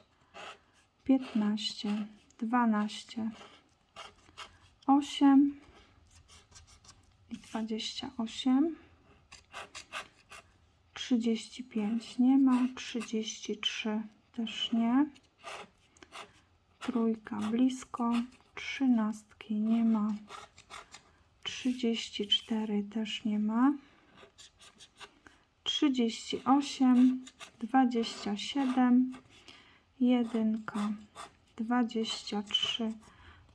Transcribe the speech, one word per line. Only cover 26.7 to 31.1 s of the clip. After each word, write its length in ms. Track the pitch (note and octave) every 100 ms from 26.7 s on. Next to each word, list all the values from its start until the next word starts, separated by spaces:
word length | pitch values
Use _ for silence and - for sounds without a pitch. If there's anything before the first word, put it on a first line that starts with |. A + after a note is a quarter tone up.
| - B3+ B3 B3+ B3+ B3+ - - -
dwadzieścia 800 | A3 C4 B3 A#3+ A3+ - - G3+
siedem, 760 | - C#4 C4 B3+ B3 B3 B3+ B3+ - - - - - _ _ -
jedynka, 920 | B3 B3 A#3 A3+ A3 A3 - G#3+ G#3 G#3+ -